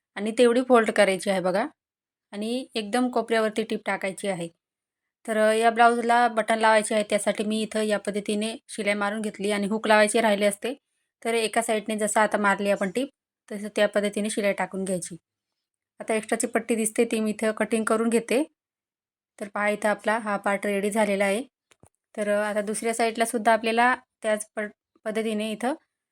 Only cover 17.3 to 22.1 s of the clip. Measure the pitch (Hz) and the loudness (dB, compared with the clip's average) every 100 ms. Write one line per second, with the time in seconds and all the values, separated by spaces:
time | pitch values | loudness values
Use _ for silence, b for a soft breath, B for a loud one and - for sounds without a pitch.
17.3 | 214 220 214 214 226 214 220 226 226 226 | -2 -2 -2 -2 -2 0 0 2 0 0
18.3 | 226 320 _ _ _ _ _ _ _ _ | -2 -2 _ _ _ _ _ _ _ _
19.3 | - 208 208 208 208 214 208 214 220 214 | -16 -10 -4 -2 0 0 0 0 -2 -2
20.3 | 202 202 196 208 202 202 214 208 196 202 | -2 -2 -2 -2 -2 0 0 2 2 0
21.3 | 202 277 _ _ _ _ _ _ | 0 -6 _ _ _ _ _ _